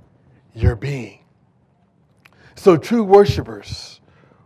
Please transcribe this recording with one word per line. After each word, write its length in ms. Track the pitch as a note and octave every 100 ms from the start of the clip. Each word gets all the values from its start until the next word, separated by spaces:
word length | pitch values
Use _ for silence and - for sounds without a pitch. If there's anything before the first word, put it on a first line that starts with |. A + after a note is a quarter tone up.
| _ _ _ _ _
your 200 | A2+ A2
being. 480 | A2+ C3+ C#3 G#2+ - _ _ _ _ _ _ _ _ _ _ _ _ _
So 240 | - - E3
true 260 | - A#3
worshipers 960 | G3+ G3+ G3 D3 C3 G#2 - - - - _ _ _ _